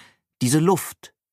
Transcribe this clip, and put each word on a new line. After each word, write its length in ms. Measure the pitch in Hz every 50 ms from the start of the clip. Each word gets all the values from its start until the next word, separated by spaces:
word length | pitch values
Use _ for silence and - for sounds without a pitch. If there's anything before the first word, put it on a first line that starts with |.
| - - _ _ _ _ _ _
diese 180 | 127 120 135 156
Luft 540 | 160 185 196 147 - - - - - - _ _ _ _